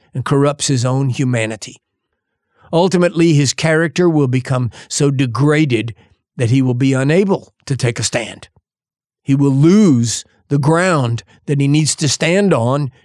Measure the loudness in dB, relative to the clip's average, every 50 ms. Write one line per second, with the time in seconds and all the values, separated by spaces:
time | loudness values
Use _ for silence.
0 | _ _ -10 -8 -4 0 0 2 2 0 0 -2 -4 -2 -2 -2 -2 -2 -2 -2
1 | -2 -2 -2 -2 -2 -2 -2 -2 -4 -4 -6 -10 -14 -18 -20 -20 _ _ _ _
2 | _ _ _ _ _ _ _ _ _ _ _ _ _ -4 0 0 0 2 2 2
3 | 0 0 2 2 2 4 4 2 2 0 -2 -2 -2 0 0 0 0 -2 0 0
4 | 0 2 2 2 0 0 0 -2 -2 -2 -2 -2 -4 -4 -8 -12 -14 -8 -4 -2
5 | 0 0 0 0 -2 -2 -2 0 0 2 2 2 2 0 0 -2 -4 -6 -10 _
6 | _ _ _ _ _ _ _ -4 -2 0 2 2 2 0 0 0 0 0 2 2
7 | 2 2 2 2 2 0 -2 -4 -6 -10 _ _ _ -8 -6 -2 -2 -2 -2 -4
8 | -4 -4 -4 -6 -6 -8 -12 -18 -20 -20 _ _ _ _ _ _ _ _ _ _
9 | _ _ _ _ _ -2 0 2 2 2 2 4 4 4 6 6 6 4 4 2
10 | 0 -2 -4 -8 -12 _ _ _ _ -4 -4 -2 0 0 0 0 2 0 0 0
11 | 0 -2 -4 -6 -8 _ _ _ _ -4 -2 0 0 2 2 2 0 0 -2 -2
12 | -2 -4 -2 -2 0 0 2 2 2 2 2 0 0 0 -2 -2 -4 -6 -10 _
13 | _